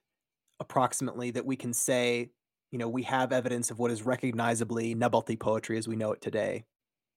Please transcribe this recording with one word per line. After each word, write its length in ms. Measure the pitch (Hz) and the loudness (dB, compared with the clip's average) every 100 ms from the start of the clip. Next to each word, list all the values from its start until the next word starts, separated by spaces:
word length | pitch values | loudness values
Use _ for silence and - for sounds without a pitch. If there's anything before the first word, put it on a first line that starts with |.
| _ _ _ _ _ - | _ _ _ _ _ -14
approximately 680 | - 135 127 - 127 98 123 | -4 2 2 2 -4 -4 -4
that 140 | 120 131 | -4 -4
we 120 | 131 | -4
can 160 | 123 | -4
say, 580 | 117 - 127 123 120 120 _ _ _ _ | -2 2 2 2 2 -2 _ _ _ _
you 80 | 123 | -6
know, 80 | 117 | -4
we 160 | 123 | -2
have 300 | 120 131 127 | 0 2 2
evidence 360 | 127 123 120 117 | 2 0 0 -2
of 100 | 113 | 0
what 120 | 120 | 0
is 120 | 113 | 0
recognizably 920 | 120 123 131 113 117 117 113 117 113 113 | 0 0 0 0 2 2 0 0 -2 2
Nabalti 420 | 120 117 - 113 | 4 4 2 -2
poetry 400 | 107 110 - 113 | 0 0 0 -2
as 120 | 113 | -2
we 80 | 110 | -2
know 160 | 110 | -2
it 80 | - | -2
today? 420 | - 104 101 95 - _ _ _ _ | -2 0 0 -2 -8 _ _ _ _